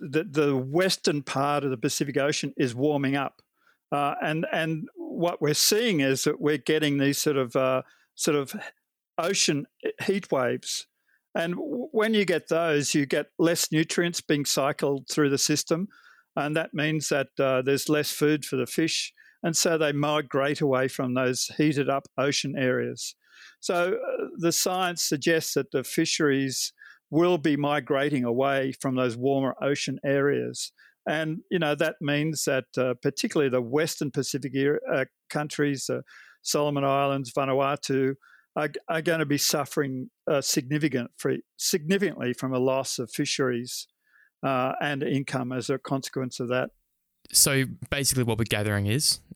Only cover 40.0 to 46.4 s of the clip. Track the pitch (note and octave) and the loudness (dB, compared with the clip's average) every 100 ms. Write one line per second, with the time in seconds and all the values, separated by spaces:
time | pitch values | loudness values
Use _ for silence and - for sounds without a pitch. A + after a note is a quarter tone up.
40 | B2+ _ - C#3+ - - B2+ D3+ D3+ B2 | -10 _ -2 0 0 -2 0 0 0 -2
41 | B2 - C#3 C3 - - - F#3+ D3+ G3 | -4 -4 -2 -2 -6 -6 -2 -2 0 0
42 | F#3+ - B2 A#2+ C3 B2+ C3 C3 B2+ - | 0 -2 -4 -2 -2 2 2 2 0 -4
43 | A#2+ - C#3+ - C3 A#2+ B2 - - _ | -6 -4 -2 0 0 0 -4 -10 -12 _
44 | _ _ _ _ C#3 C3 C3 - D3 C#3 | _ _ _ _ -2 0 0 -2 -4 -2
45 | D3+ C#3 C#3 B2+ B2 B2+ A#2 C3+ - C3+ | -2 -2 -2 -4 -4 -4 -4 -4 -2 -4
46 | - C#3 B2+ - | -4 -6 -6 -6